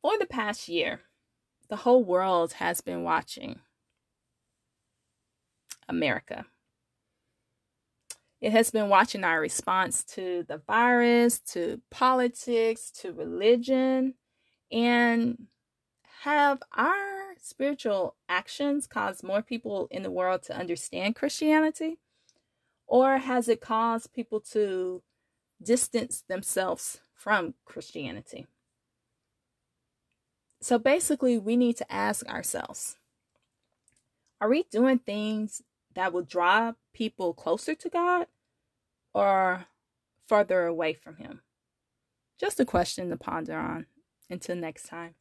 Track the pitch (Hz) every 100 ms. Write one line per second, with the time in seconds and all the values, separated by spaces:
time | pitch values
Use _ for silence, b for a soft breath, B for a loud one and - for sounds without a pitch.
0 | 294 427 - 254 214 208 - 170 - -
1 | _ _ _ _ _ _ _ 208 247 247
2 | 202 180 190 180 170 - 175 175 - 175
3 | 170 160 160 - - - _ _ _ _
4 | _ _ _ _ _ _ _ _ _ _
5 | _ _ _ _ _ _ _ - - 170
6 | 151 98 - - - _ _ _ _ _
7 | _ _ _ _ _ _ _ _ _ _
8 | _ - _ _ 214 220 226 220 208 196
9 | 226 202 185 165 156 - - 185 180 -
10 | - - 185 180 170 156 - 220 240 247
11 | 240 240 240 240 - - 170 233 _ -
12 | 254 254 247 - - 233 226 226 - -
13 | 190 170 160 170 208 247 240 262 262 262
14 | 262 254 _ _ _ _ _ 220 240 240
15 | 240 233 233 240 - _ _ _ _ _
16 | _ - 294 294 285 269 - - 269 392
17 | 392 392 392 359 - - 269 285 233 196
18 | 175 - - 180 - - 285 285 - 233
19 | 202 190 185 196 220 233 220 202 175 185
20 | 196 180 180 185 - 180 180 175 - 180
21 | 190 233 285 - 311 311 311 311 320 330
22 | _ _ _ _ _ _ _ _ _ 240
23 | 262 269 262 254 233 226 - 220 233 226
24 | - - 226 214 - 214 208 185 185 180
25 | _ _ _ _ _ _ 175 240 - 233
26 | 233 - - 190 - - 190 170 - -
27 | _ _ - 208 170 - _ - - 170
28 | 139 95 - - - _ _ _ _ _
29 | _ _ _ _ _ _ _ _ _ _
30 | _ _ _ _ _ _ - 240 240 302
31 | - 294 254 233 196 240 247 233 - 196
32 | 208 214 - - - - - - - -
33 | _ _ _ _ _ _ _ _ _ _
34 | _ _ _ _ 214 277 359 214 254 262
35 | - 208 214 214 214 - _ _ _ -
36 | 185 175 165 175 175 202 233 233 _ _
37 | 220 - 180 170 - 170 - 311 339 339
38 | 349 359 - _ _ _ _ _ _ _
39 | _ 202 202 190 185 180 180 _ _ _
40 | _ _ _ 214 202 185 170 165 160 160
41 | - 160 - - _ _ _ _ _ _
42 | _ _ _ _ 381 - 254 180 180 -
43 | 180 170 - 165 160 160 160 165 165 _
44 | _ _ _ 180 - 180 165 160 - 170
45 | 170 165